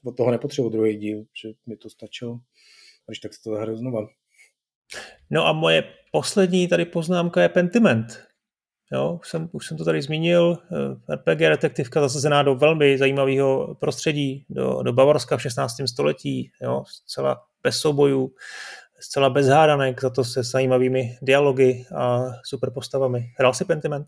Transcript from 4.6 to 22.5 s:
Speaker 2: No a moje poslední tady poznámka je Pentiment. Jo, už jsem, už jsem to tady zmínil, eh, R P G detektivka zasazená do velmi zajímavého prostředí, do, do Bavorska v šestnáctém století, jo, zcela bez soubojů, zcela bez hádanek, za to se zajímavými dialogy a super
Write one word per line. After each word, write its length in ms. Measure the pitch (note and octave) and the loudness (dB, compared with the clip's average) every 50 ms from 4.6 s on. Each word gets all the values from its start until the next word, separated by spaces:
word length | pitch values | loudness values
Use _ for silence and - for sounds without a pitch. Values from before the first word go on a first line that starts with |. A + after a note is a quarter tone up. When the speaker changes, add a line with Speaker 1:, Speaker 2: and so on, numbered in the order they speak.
| _ _ _ _ _ _ - - - - - _ _ _ | _ _ _ _ _ _ -16 -16 -16 -18 -20 _ _ _
Speaker 2:
No 160 | D3 D#3 D#3+ | -2 0 2
a 60 | D#3+ D#3 | 2 0
moje 320 | D#3 D#3+ E3 E3 D#3+ - - - _ _ _ - | 2 2 2 2 2 0 -2 -14 _ _ _ -4
poslední 560 | D3+ C#3 - - G#3 F#3+ F3+ F3+ F#3 F3+ F3 | -4 -4 0 2 2 2 2 4 0 2 2
tady 160 | F3+ E3+ E3+ | 2 0 0
poznámka 580 | E3+ - F3 D#3+ E3 F3+ F3 E3+ F3 E3+ F3+ F3 | -2 -4 -6 -2 -2 0 0 0 0 2 2 2
je 60 | E3+ | 4
Pentiment. 720 | - F3+ F3 F3+ - A#3+ A#3 F#3 B2 A2+ A2 A#2 - - - _ _ _ _ _ _ _ _ _ _ _ _ _ C3 | 4 2 0 2 2 4 4 4 4 2 -2 -6 -12 -20 -20 _ _ _ _ _ _ _ _ _ _ _ _ _ -4
Jo, 260 | C3 C3+ D#3+ F3 E3+ | -4 -2 -4 -4 -8
už 80 | - - | -10 -8
jsem, 200 | - E3 D#3+ E3+ - | -8 -8 -8 -8 -10
už 140 | D3 - | -12 -12
jsem 100 | - D#3+ | -10 -10
to 80 | D#3 D#3+ | -4 -2
tady 180 | E3 D#3+ D#3 C#3+ | -2 -2 -2 -2
zmínil, 560 | C#3 D3+ D#3 D#3+ E3+ F3 F3 E3+ E3+ F3 E3 - _ F3+ D3+ C#3 C#3 C3 B2+ _ - | -4 -4 -2 0 2 4 4 4 4 2 -2 -6 _ -6 -6 -4 -6 -6 -10 _ -8
eh, 40 | D#3 | -8
R 60 | D3 | -4
P 180 | - E3 E3 | 0 -2 0
G 120 | D#3 E3 D#3 | 2 4 2
detektivka 520 | D#3 D3 - D#3 - - C#3+ A#2 - D#3+ | 2 2 0 -2 -2 -4 -6 -2 0 0
zasazená 420 | D3 C3+ B2+ D3+ C3 D3+ D3 C#3+ C#3+ | 0 0 0 -2 0 2 2 4 4
do 120 | C#3+ C3+ | 4 2
velmi 440 | B2+ D3 D3+ D#3+ D#3 D3 C#3 C#3 C3 | 4 4 2 4 4 4 4 4 4
zajímavého 760 | C3+ C3+ C3+ C#3 C#3 C3+ C3+ C3+ C#3 C3+ C3+ C3+ - - D3 | 2 2 2 2 0 0 2 2 2 2 2 0 -2 -6 -8
prostředí, 680 | - - D3+ C#3+ - - E3 D3+ D3 C#3+ C3+ C3 C#3 - _ | -4 -4 -4 -4 -2 -4 -2 -2 0 -2 -4 -4 -8 -12 _
do, 340 | - C3+ C3 C3 C3 C3 B2+ | -6 -4 -4 -2 -2 -2 -2
do 100 | B2+ A#2+ | 0 4
Bavorska 440 | B2+ C3+ C#3+ D3+ C#3+ - - D3+ | 4 4 6 4 2 0 -2 -4
v 60 | B2 - | -2 -2
šestnáctém 440 | D3 A#2 - C#3 B2 - - C#3 B2+ | -6 -4 -4 -4 -4 -4 -6 -6 -6
století, 640 | - - C#3+ D3 D3 - - C#3+ C3+ C3 B2+ C3 _ _ C3 | -4 -2 -2 -2 -2 -2 -6 -8 -6 -6 -8 -10 _ _ -6
jo, 220 | B2 B2+ C3+ C3+ | -6 -6 -6 -6
zcela 560 | - - - _ - - - C#3 C3+ C3 - _ _ _ _ _ | -12 -20 -20 _ -14 -10 -4 -2 -4 -4 -4 _ _ _ _ _
bez 140 | - B2+ | -2 -2
soubojů, 580 | - - D#3 D3 C#3 C#3+ C#3+ C3+ C3+ C3 C3+ _ _ - - - - - - - - - _ _ _ | 0 0 0 2 4 4 4 4 2 -2 -4 _ _ -20 -18 -18 -16 -16 -18 -18 -20 -20 _ _ _
zcela 300 | - - - D3 C#3 C3+ | -16 -6 0 2 2 4
bez 180 | B2 C#3+ C#3 C3 | 4 4 4 6
hádanek, 520 | C3+ D3+ D#3+ D3+ D3+ C#3+ C3+ C3 B2+ B2 - | 6 8 8 6 6 4 2 -2 -2 -2 -4
za 80 | B2+ | -2
to 140 | B2 - B2+ | 0 0 -2
se 180 | A#2+ - C3 A#2+ | -2 -2 -4 -4
zajímavými 760 | A#2+ - C3+ C3+ C3 B2+ B2+ B2+ B2+ C3 C3 C3 A#2 A#2+ - - | -2 0 0 2 4 4 4 4 2 2 0 -2 -4 -8 -8 0
dialogy 640 | C3 C3+ C#3+ D3 C#3+ C3 C3 C3+ B2+ B2+ B2 B2 - - | 2 2 4 4 2 4 4 4 4 4 0 -8 -10 -6
a 280 | - B2 B2 B2 B2 B2+ B2+ A#2+ A#2+ - | -2 0 0 0 0 -2 -4 -8 -12 -12
super 260 | - | -12